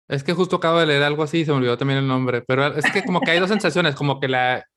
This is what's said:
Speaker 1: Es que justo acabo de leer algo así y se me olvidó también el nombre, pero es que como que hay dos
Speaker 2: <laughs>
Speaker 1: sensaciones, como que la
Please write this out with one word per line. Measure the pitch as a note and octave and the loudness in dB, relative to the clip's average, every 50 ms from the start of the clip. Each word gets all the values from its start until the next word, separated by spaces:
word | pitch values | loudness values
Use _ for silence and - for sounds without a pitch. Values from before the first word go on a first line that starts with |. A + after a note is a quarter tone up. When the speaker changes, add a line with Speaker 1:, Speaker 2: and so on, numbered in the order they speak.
| _ _ | _ _
Speaker 1:
Es | C#3+ C#3 | -6 -4
que | C#3 - F3 | -2 -4 -2
justo | E3 F#3 F3 F#3+ | 0 0 0 0
acabo | F3 - E3 E3 E3+ | 0 0 2 2 4
de | E3 | 4
leer | D3+ D3 C#3+ | 4 2 2
algo | D3 D3 D3+ D3+ | 2 0 0 -2
así | D#3 C#3+ E3 E3+ | -4 -2 -2 -2
y | D#3 | 0
se | D3+ | 0
me | D3 C3+ | 0 2
olvidó | B2+ A#2+ A#2+ | 2 0 0
también | B2 C#3 C#3 C3+ C3+ | 0 0 0 0 0
el | C3+ | 0
nombre, | C3+ C3 C3 C3 B2 B2 A#2+ | 0 0 0 0 0 -2 -4
pero | - - C3 C3 C#3 | -2 0 0 2 2
es | D3 D3 D#3 C#3+ - | 0 0 0 -2 0
que | - G3 F#3+ | -2 -2 -2
como | - F3+ E3+ | 0 -2 0
que | F3+ E3+ | 0 2
hay | E3 F3 | 2 2
dos | F#3+ F#3 | 2 0
Speaker 2:
<laughs> | |
Speaker 1:
sensaciones, | G#3+ G#3 - F3 D3 F3 F3 D#3 C#3 | 0 0 0 0 0 2 0 0 -2
como | - C#3+ C#3+ C3+ C#3 | 0 -2 -2 -2 -2
que | C#3+ C3 | -2 -2
la | C3 B2+ B2+ B2+ B2+ A2 - _ _ | 0 0 0 0 0 -2 -6 _ _